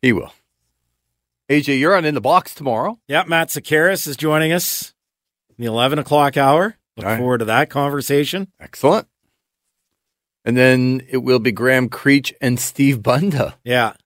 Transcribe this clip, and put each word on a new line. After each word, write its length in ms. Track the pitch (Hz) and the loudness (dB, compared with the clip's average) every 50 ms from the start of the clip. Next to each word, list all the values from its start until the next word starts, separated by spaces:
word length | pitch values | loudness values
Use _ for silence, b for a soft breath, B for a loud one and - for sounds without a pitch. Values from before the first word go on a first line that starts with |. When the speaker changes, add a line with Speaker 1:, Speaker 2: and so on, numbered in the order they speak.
Speaker 1:
He 120 | - 131 117 | 2 2 0
will. 200 | 87 - - - _ _ _ _ _ _ _ _ _ _ _ _ _ _ _ _ _ _ _ _ _ _ _ | 0 -2 -8 -16 _ _ _ _ _ _ _ _ _ _ _ _ _ _ _ _ _ _ _ _ _ _ _
A 120 | 139 147 | 0 0
J, 140 | 143 - 139 | 2 0 0
you're 200 | 131 135 160 196 | 2 2 2 2
on 80 | 190 165 | 2 2
In 100 | 151 151 | 0 -4
the 60 | 135 | -2
Box 340 | 107 127 160 185 - - - | 0 2 2 2 2 0 -16
tomorrow. 460 | - 151 135 117 110 131 190 233 - _ _ | -8 -4 -4 -2 -2 -2 -4 -6 -10 _ _
Speaker 2:
Yeah, 160 | 139 156 185 | -2 -2 -2
Matt 220 | 160 170 165 165 - | 0 -2 -2 -2 -2
Sakaris 580 | - 151 - - 151 151 160 180 196 180 - | -6 -10 -6 -2 0 2 2 2 0 -2 -6
is 100 | 156 143 | -10 -8
joining 360 | 123 147 156 151 156 160 156 165 | -4 -2 0 0 0 0 0 -2
us 420 | 180 175 - - - - - _ _ _ _ _ _ _ _ _ _ _ _ _ | -2 -2 -4 -8 -8 -10 -14 _ _ _ _ _ _ _ _ _ _ _ _ _
in 80 | _ 120 | _ -8
the 40 | 117 | -6
eleven 300 | 110 117 120 135 143 147 | -2 0 0 0 0 -2
o'clock 380 | 139 - 147 147 147 143 135 | -2 0 2 2 2 2 2
hour. 400 | 151 139 135 143 156 185 214 226 _ _ _ _ | 2 2 4 4 4 2 -2 -4 _ _ _ _
Look 100 | - 104 | -10 -6
Speaker 1:
All 60 | 95 110 | -4 -4
right. 60 | 113 | -2
Speaker 2:
forward 200 | 123 123 127 120 | -2 -2 -2 -2
to 60 | 113 | -2
that 240 | 107 110 123 147 151 | 0 0 0 0 0
conversation. 840 | - 147 143 143 143 143 131 - 139 143 147 135 - 185 196 - _ _ | -2 -2 -2 -2 -2 -4 -4 -2 0 0 0 -2 -4 -8 -8 -10 _ _
Speaker 1:
Excellent. 480 | - - - - - 139 170 220 - _ _ _ _ _ _ _ _ _ _ _ _ _ _ _ _ _ _ _ _ _ _ _ _ _ _ _ _ | -20 -20 -16 -2 0 2 2 2 -2 _ _ _ _ _ _ _ _ _ _ _ _ _ _ _ _ _ _ _ _ _ _ _ _ _ _ _ _
And 120 | - 117 | -2 2
then 460 | 127 127 131 127 127 127 127 127 131 131 _ | 4 4 4 4 4 2 0 0 -2 -6 _
it 80 | 131 131 | -6 -4
will 200 | 123 127 127 123 | 0 2 2 2
be 120 | 110 127 110 | 2 0 -2
Graham 360 | 92 113 127 131 131 127 123 | 0 0 2 2 2 0 -2
Creech 420 | 127 - - 143 139 143 135 - - _ | -4 -2 2 4 4 4 2 -2 -10 _
and 180 | - 127 123 120 | -2 -2 -2 -2
Steve 440 | - - - - 139 139 139 120 104 | -4 -8 -2 2 2 2 2 0 0
Bunda. 560 | - 123 131 170 202 160 135 120 76 - _ _ | 0 0 0 0 0 0 -2 -2 -4 -6 _ _
Speaker 2:
Yeah. 280 | 120 123 127 117 110 101 _ _ | -2 0 0 0 0 -4 _ _